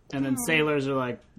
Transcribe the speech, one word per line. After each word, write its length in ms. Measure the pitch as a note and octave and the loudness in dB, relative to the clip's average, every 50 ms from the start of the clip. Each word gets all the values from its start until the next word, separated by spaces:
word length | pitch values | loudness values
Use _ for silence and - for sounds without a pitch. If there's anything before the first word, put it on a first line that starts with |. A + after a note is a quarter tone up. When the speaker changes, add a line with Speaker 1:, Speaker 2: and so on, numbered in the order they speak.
| _ _ - | _ _ -4
Speaker 1:
And 100 | C#3 C3+ | -4 0
then 120 | C3+ C3 | 0 -2
Speaker 2:
Aw. 80 | B2+ - | -2 0
Speaker 1:
sailors 420 | - E3 D#3 D3+ D3+ D3+ C#3+ C3+ C3+ | 2 2 4 4 2 2 0 0 0
are 60 | C#3 | -2
like, 260 | C3+ B2+ B2 A#2+ - - - _ | -2 -2 -2 -6 -8 -10 -20 _